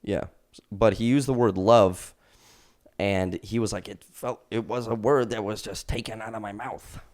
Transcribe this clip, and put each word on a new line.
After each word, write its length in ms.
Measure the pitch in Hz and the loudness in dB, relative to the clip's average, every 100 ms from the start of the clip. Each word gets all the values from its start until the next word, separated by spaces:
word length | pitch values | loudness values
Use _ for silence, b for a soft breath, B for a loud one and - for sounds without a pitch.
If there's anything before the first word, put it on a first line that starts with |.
Yeah. 220 | - 95 - _ _ - _ | -4 -4 -4 _ _ -20 _
But 240 | 98 110 | 2 2
he 100 | 98 | 4
used 220 | 117 139 135 | 2 2 2
the 80 | |
word 220 | 127 120 95 | 2 2 4
love, 580 | 95 117 98 90 - _ b b b b b b _ _ | 6 8 8 4 -12 _ b b b b b b _ _
and 360 | 101 95 92 87 | 0 0 0 -4
he 160 | 98 113 | -4 -2
was 140 | 110 | -2
like, 160 | 98 92 | -4 -10
It 160 | 101 | -18
felt, 360 | - - 120 120 _ | -20 -10 -8 -8 _
it 160 | 110 113 | -6 -4
was 200 | 123 113 | -6 -4
a 80 | |
word 360 | 113 107 143 120 | -2 2 2 2
that 140 | 113 | -2
was 180 | 101 107 | -4 -6
just 260 | - 98 - | -8 -12 -6
taken 320 | 123 113 110 | -6 -6 -10
out 120 | 113 | -10
of 80 | 113 | -10
my 100 | 104 | -10
mouth. 480 | 101 123 107 - - - | -10 -10 -10 -14 -20 -20